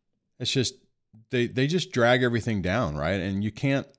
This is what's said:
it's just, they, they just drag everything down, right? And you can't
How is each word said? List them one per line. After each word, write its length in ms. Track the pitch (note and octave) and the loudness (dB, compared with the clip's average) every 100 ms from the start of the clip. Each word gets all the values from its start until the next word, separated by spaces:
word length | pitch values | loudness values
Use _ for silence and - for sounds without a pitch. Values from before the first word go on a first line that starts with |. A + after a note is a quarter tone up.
| _ _ _ - | _ _ _ -10
it's 120 | B2 | -4
just, 220 | C#3 A#2 - _ _ _ A2 - | 0 -2 -4 _ _ _ -20 -6
they, 160 | B2+ A#2 | -2 -2
they 220 | G2+ C#3 | 0 0
just 240 | F3 D#3+ | 0 0
drag 320 | B2+ A#2 B2+ | 2 4 4
everything 400 | B2 A#2 A2 G#2+ | 4 0 -2 -2
down, 320 | F2 G#2+ G2+ D2 | 0 -2 -2 -2
right? 260 | D#2 G2 | -2 -2
And 220 | F#2 G2 | -2 -4
you 80 | G#2 | -4
can't 340 | G#2 C#3 C3+ - | -2 -2 -2 -4